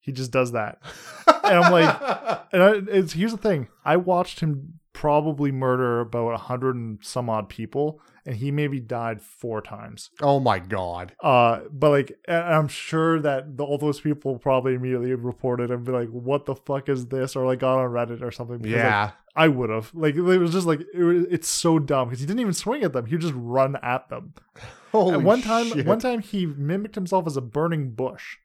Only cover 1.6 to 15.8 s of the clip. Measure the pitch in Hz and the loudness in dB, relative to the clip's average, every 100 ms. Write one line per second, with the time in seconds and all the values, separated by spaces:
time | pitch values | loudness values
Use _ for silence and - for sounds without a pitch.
1.6 | 175 175 240 - 269 202 233 214 - 185 | 6 6 6 2 -2 -6 -4 -6 -2 6
2.6 | 190 214 196 196 175 156 214 226 220 170 | 6 6 0 0 0 0 -2 0 0 0
3.6 | 120 _ - 165 180 175 180 - 160 143 | -2 _ 2 2 2 0 0 -2 -2 -2
4.6 | 147 165 _ - 151 147 151 147 143 135 | -8 -20 _ -4 2 2 2 0 -2 0
5.6 | 131 127 127 120 117 120 117 117 - 127 | 0 2 2 0 -2 -2 -2 -4 -6 -4
6.6 | 131 123 113 104 - - 120 110 101 - | -2 -2 -6 -10 -8 -6 -2 -4 -4 -10
7.6 | 110 135 147 151 _ _ - 113 139 143 | -8 -2 -4 -4 _ _ -10 -6 -4 -2
8.6 | 147 135 113 120 117 110 - - 123 107 | -2 -4 -6 -6 -6 -8 -12 -12 -8 -6
9.6 | - 101 113 104 - _ 147 139 127 95 | -8 -14 -16 -16 -20 _ 2 2 2 0
10.6 | 90 101 90 87 90 _ 165 127 120 117 | -2 -4 -4 -8 -10 _ 4 6 6 2
11.6 | 76 143 151 143 131 - - 170 175 156 | -4 0 4 4 2 -8 -2 -2 2 2
12.6 | 151 - - 160 160 165 147 135 147 131 | 2 -4 -4 0 2 2 2 -2 -4 -8
13.6 | 143 143 147 143 151 147 139 127 143 131 | -4 -2 0 -2 -2 -2 -4 -4 0 2
14.6 | 131 127 127 127 123 127 120 123 131 123 | 2 -2 -2 -2 -2 -2 -4 -4 -4 -2
15.6 | 120 123 | -2 -4